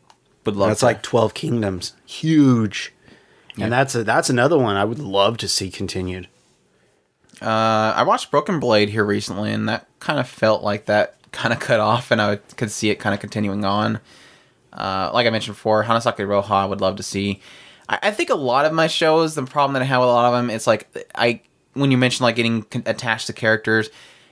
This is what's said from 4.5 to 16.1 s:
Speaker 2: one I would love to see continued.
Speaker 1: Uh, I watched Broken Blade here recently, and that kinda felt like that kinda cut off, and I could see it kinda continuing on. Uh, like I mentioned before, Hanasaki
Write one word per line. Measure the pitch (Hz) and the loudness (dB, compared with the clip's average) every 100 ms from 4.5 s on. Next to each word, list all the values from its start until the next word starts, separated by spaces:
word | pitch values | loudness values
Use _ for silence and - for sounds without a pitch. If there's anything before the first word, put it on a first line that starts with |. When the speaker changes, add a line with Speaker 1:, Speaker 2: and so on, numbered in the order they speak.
| 160 | 4
Speaker 2:
one | 120 98 | 2 2
I | |
would | 104 120 | 0 -2
love | 147 98 101 117 | -2 2 2 0
to | 95 | -4
see | - 95 | -4 -6
continued. | - 95 95 92 92 90 _ _ _ _ _ _ _ _ _ _ - | -8 -8 -6 -6 -8 -12 _ _ _ _ _ _ _ _ _ _ -10
Speaker 1:
Uh, | 110 110 110 110 110 - | -4 0 2 2 0 0
I | |
watched | 131 240 - | 0 0 0
Broken | 143 147 170 | -2 0 -2
Blade | 120 107 104 | 2 4 4
here | 110 | 0
recently, | 104 104 - 95 107 | 0 0 -4 -6 -4
and | 107 107 | -4 -4
that | 110 - _ | -6 -8 _
kinda | - 151 | -4 -4
felt | 127 - 110 107 | -4 -2 0 0
like | 104 104 - | -2 -6 0
that | 104 - - _ | 0 0 -6 _
kinda | - 117 117 | -6 -4 -4
cut | - 117 | 0 2
off, | 104 120 - | 2 0 0
and | 113 | 0
I | 104 101 - - | 0 -2 -8 -8
could | 110 | -6
see | - 107 | -2 -2
it | 101 | 0
kinda | 107 101 | -2 -2
continuing | 101 110 104 101 98 | -4 -4 -4 -2 -2
on. | 101 107 80 - - - - _ _ _ | 0 0 -4 -10 -20 -20 -20 _ _ _
Uh, | - 98 95 90 | -10 -6 -4 -2
like | 120 117 | 2 2
I | |
mentioned | 110 107 101 | 0 -6 -6
before, | 113 107 | 0 0
Hanasaki | 113 113 117 | 2 0 0